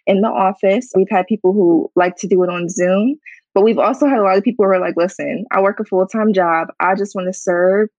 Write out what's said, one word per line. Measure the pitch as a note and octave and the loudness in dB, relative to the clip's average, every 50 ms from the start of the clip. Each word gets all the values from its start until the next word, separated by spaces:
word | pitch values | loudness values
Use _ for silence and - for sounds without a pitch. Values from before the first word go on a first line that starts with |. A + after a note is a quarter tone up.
| _ | _
in | - G3 F#3+ | 0 0 0
the | G#3+ | 0
office. | - - - F#3+ F#3+ G3+ - - F#3+ G3 B3 B3+ - - | 0 0 0 0 0 0 0 0 0 0 0 -2 -2 0
We've | F#3+ G3 - | 0 0 2
had | A3 F#3 F#3 | 0 -2 0
people | - A3 - - F#3 G3 | -2 -4 -2 0 0 2
who | G#3 F3+ E3+ E3 D#3+ - - - | 2 2 2 2 2 0 -2 -2
like | F#3 F3+ F#3 F#3 | -2 0 0 -2
to | - - | -6 -4
do | F#3 G3+ F#3 F3+ | 0 0 0 2
it | F3+ | 0
on | F3 F3 F3 | -2 -4 -6
Zoom. | E3+ F#3 - F3+ F3+ F#3+ G3+ G#3+ C4 D4+ - _ - - - _ _ - | -6 -4 -2 0 0 2 0 0 -2 -2 -6 _ -20 -20 -20 _ _ 0
But | F#3+ G#3 | 2 2
we've | A3+ A3 C#3+ | 4 2 2
also | C#3 G#3+ C4 - D4 | 0 0 0 0 0
had | C#4 C4+ A3+ | 0 2 2
a | |
lot | G3+ F#3+ F#3+ | 2 2 2
of | G3+ G3+ | 0 0
people | - C#3+ - G3 | 0 0 0 2
who | F#3+ | 2
are | F#3+ F3+ | 2 0
like, | F3+ F3 - | 0 -2 -2
"Listen, | E3 E3+ F#3 - - D3 C#3+ - - G3+ - | -2 -4 -4 -4 -8 -8 -8 -8 -8 -8 -4
I | - G3 | -2 0
work | G3 G3 G#3+ - | 0 0 -2 -4
a | A3 | -6
full-time | - G3 F#3 F#3+ F#3+ - A3 G#3+ A3 | -2 -2 -2 -2 -2 -2 -2 0 0
job. | G3+ F#3+ F3 E3+ E3 D#3+ E3 - - - | 2 2 2 2 0 -2 -2 -6 -6 -2
I | F3 F3+ G3 | -2 0 0
just | G3 G3+ G#3 - | -2 -4 -6 -6
wanna | G3 F3+ F#3 F#3+ | -6 -6 -6 -8
serve. | - - F#3 F3 F3 F3+ F#3 G3 G#3 G#3+ G#3+ - | -6 -4 -2 0 2 2 2 2 2 0 -2 -4